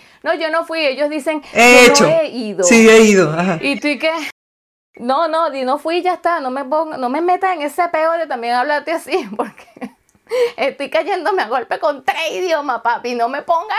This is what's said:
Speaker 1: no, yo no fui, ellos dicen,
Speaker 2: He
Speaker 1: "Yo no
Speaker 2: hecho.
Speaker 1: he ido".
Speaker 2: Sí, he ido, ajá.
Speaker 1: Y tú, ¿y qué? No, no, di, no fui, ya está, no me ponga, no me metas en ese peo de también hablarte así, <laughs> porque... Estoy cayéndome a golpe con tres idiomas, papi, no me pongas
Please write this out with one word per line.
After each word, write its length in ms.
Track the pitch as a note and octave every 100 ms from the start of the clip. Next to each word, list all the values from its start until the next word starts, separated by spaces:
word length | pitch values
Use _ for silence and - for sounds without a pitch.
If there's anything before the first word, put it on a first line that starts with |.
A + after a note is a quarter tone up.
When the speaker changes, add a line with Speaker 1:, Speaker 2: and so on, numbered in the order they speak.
| _ _
Speaker 1:
no, 120 | D4 E4+
yo 160 | D#4+
no 120 | D#4+ E4
fui, 200 | E4 D4
ellos 240 | C4 D4
dicen, 320 | D4+ D#4+ D4+ -
Speaker 2:
He 180 | - A#3+
Speaker 1:
"Yo 140 | B3 B3
no 0 |
Speaker 2:
hecho. 160 | C#4 D4
Speaker 1:
he 200 | E4 D4+
ido". 340 | A#3+ G#3+ F3+
Speaker 2:
Sí, 240 | F3+ A3+ A3+
he 140 | A3
ido, 300 | A3 G3 D#3
ajá. 260 | D#3+ F#3 D#3+
Speaker 1:
Y 180 | C4+ C#4
tú, 80 | D4
¿y 100 | C4+
qué? 140 | D#4 D#4+ C#4+ - _ _ _ _ _ -
No, 300 | A#3+ C4+ E4
no, 220 | D#4+ E4
di, 140 | C4+
no 160 | B3+ C#4+
fui, 240 | D#4+ F4
ya 100 | F4+
está, 260 | E4+ E4+ E4+
no 120 | C4
me 140 | C4 B3+
ponga, 320 | D4+ D#4+ D4+
no 120 | B3
me 120 | C#4+
metas 340 | F4 F#4 F#4+ F4
en 80 |
ese 240 | C#4+ D#4+ F4
peo 220 | D#4+ D#4+
de 140 | E4+ D#4
también 260 | B3+ A#3
hablarte 380 | B3 C#4+ D4 C#4+
así, 360 | E4 C4 F4 A3
<laughs> 40 | G3+
porque... 300 | A3+ - - - B3 - _ _ _ B4 A#4+ -
Estoy 340 | C4+ A3+ C#4
cayéndome 500 | D#4 D4+ F#4 D4+ F#4+
a 60 | G#3+
golpe 320 | B3+ - F#4+
con 240 | D#4+ C#4+ -
tres 140 | - E4
idiomas, 500 | F#4 F4+ D#4 C#4+ A#3
papi, 340 | A#3 A3+ A#3+ A#3+
no 140 | A#3
me 120 | C#4
pongas 340 | D4+ E4 A4